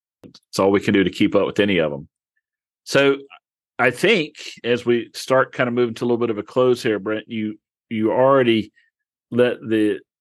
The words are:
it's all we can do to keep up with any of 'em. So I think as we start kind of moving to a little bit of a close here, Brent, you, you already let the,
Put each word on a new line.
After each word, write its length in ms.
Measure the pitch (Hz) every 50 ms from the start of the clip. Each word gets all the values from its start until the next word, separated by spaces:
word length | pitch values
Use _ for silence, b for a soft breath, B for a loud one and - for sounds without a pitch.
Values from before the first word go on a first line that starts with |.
| _ _ _ _ -
it's 340 | - - - _ _ - -
all 100 | 95 98
we 100 | 101 98
can 140 | - - 104
do 80 | 98
to 80 | 92 87
keep 240 | - - 107 95 -
up 120 | 98 87
with 120 | 65 - -
any 200 | 101 104 98 85
of 140 | 80 73
'em. 160 | 71 69 80 - _ _ _ _ _ _ _ _ _ _ _ _ _ _ _
So 320 | - - 139 139 139 139 143 139 - - - _ _ _ _ _ _ _ -
I 120 | 123 127
think 460 | - - - 190 226 180 151 151 - - - - - -
as 220 | - 117 123 117 -
we 240 | 117 120 120 - - -
start 380 | - - - 131 131 131 -
kind 160 | - - 131 123
of 60 | 120
moving 200 | 120 123 117 113
to 80 | - 131
a 20 |
little 120 | 120 120 113
bit 120 | 120 113
of 80 | 107 104
a 40 |
close 400 | 101 - - 127 127 127 123 120
here, 160 | - 117 107 98
Brent, 300 | 95 107 107 107 - -
you, 300 | 117 110 107 107 107 - _ _ _ _ _ -
you 220 | 113 110 110 110
already 600 | 87 123 131 135 139 135 123 117 113 110 101 - _ _ _ _ _ _ _ _ _ _ _ _
let 260 | 117 120 123 123 - -
the, 400 | 139 113 110 110 107 104 95 - - _ _ _